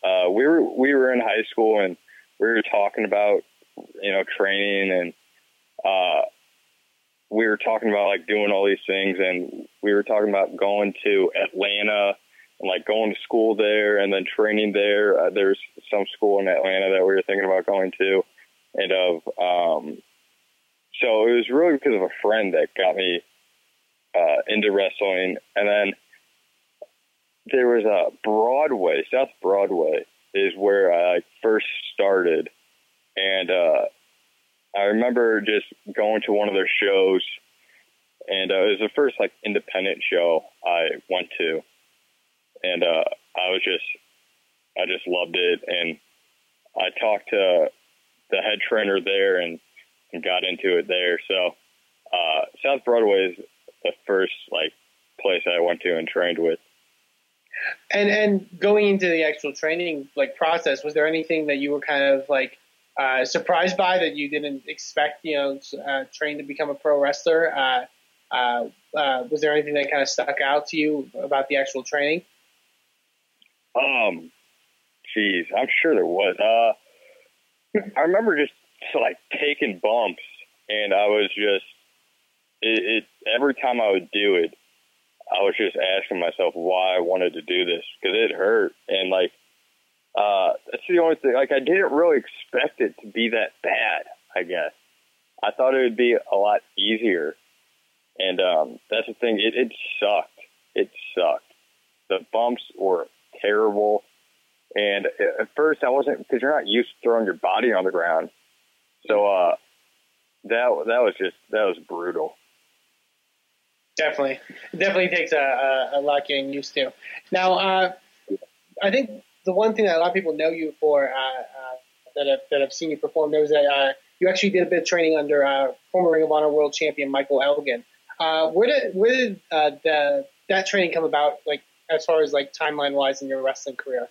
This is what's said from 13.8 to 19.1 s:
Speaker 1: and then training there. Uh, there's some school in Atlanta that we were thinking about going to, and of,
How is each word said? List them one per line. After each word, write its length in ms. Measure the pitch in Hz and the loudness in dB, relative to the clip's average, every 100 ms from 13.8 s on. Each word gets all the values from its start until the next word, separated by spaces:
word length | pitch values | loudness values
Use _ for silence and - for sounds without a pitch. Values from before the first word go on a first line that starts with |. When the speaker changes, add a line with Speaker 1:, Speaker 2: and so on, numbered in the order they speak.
| 104 104 | 2 2
Speaker 1:
and 140 | 98 | 2
then 120 | 98 | 0
training 480 | 90 - 107 107 107 | -4 -2 0 2 0
there. 480 | 101 101 104 104 98 | 2 2 2 4 4
Uh, 100 | 90 | 2
there's 280 | 95 98 98 - - - | 2 2 0 -4 -20 -4
some 140 | 104 98 | -4 -4
school 260 | - 107 98 | 0 2 2
in 80 | 95 | 2
Atlanta 420 | 85 92 95 95 | 0 0 0 2
that 140 | 95 | 2
we 100 | 92 | 4
were 80 | 95 - | 2 0
thinking 180 | 98 | -2
about 220 | 95 95 92 | 0 0 0
going 260 | 98 95 - | -2 -2 -2
to, 260 | 95 98 - _ - _ _ | 0 2 0 _ -20 _ _
and 180 | - 95 | -6 -2
of, 240 | 92 90 | 0 2